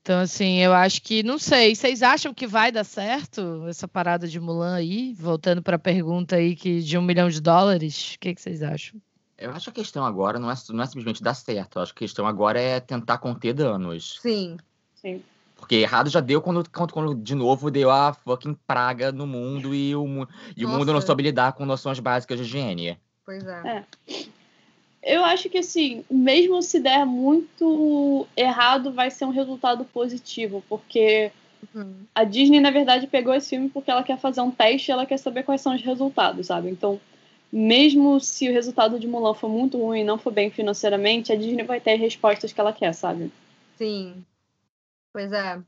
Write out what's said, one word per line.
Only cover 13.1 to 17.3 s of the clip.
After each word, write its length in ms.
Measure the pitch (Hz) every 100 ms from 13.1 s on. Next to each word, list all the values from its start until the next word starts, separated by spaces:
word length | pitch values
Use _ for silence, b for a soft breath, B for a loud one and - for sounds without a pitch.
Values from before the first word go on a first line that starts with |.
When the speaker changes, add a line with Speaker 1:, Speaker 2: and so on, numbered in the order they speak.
| 120
Speaker 2:
conter 360 | 127 117 113
danos. 680 | 135 147 98 90 82 - -
Speaker 3:
Sim. 360 | 240 214 180 170 _ _ _ _
Speaker 4:
Sim. 260 | 190 185 - _ _ _
Speaker 2:
Porque 200 | - 113
errado 340 | 107 120 139
já 100 | 165
deu 220 | 127 147
quando, 280 | 180 175 165
quando, 240 | - 170
quando 220 | 160 156 127
de 180 | 110